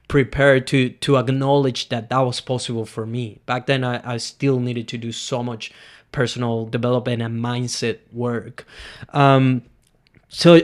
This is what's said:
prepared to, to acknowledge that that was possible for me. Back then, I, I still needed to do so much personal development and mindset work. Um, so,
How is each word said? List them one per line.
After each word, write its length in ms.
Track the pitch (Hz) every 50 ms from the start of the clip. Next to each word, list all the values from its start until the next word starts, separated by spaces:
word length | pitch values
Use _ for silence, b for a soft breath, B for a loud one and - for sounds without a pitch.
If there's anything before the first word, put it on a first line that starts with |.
| B -
prepared 580 | - 143 123 - - 143 139 139 135 131 127
to, 220 | - 143 135 127 123
to 260 | - - - 147 139
acknowledge 720 | 127 117 127 135 135 135 139 143 143 139 131 120 - - -
that 200 | 123 117 113 -
that 100 | 123 131
was 220 | 131 123 117 -
possible 440 | - - 127 120 - - 117 113 110
for 200 | 110 - 113 110
me. 340 | 110 117 123 120 107 101 _ _
Back 200 | - 123 127 -
then, 180 | - 139 131 127
I, 280 | 123 120 117 - 123 120
I 40 |
still 420 | 113 - - - - 139 139 131 123
needed 280 | 123 123 117 120 113 -
to 80 | 123
do 160 | 117 113 117 110
so 280 | - - - 135 123
much 300 | 120 123 117 110 - - b b b b b b b b
personal 540 | - 131 123 117 - 123 123 117 113 113 117
development 560 | 113 123 120 120 123 127 123 123 127 120 117
and 180 | 117 113 117 113
mindset 580 | 117 120 120 123 123 120 - - 123 113 - - _ _
work. 560 | 117 117 120 120 120 110 113 117 - - - B B B B B B B B _ -
Um, 500 | 147 139 139 135 131 131 131 127 120 - _ _ _ _ _ _ _ _ _ _ _ _
so, 320 | _ - - - 170 170 165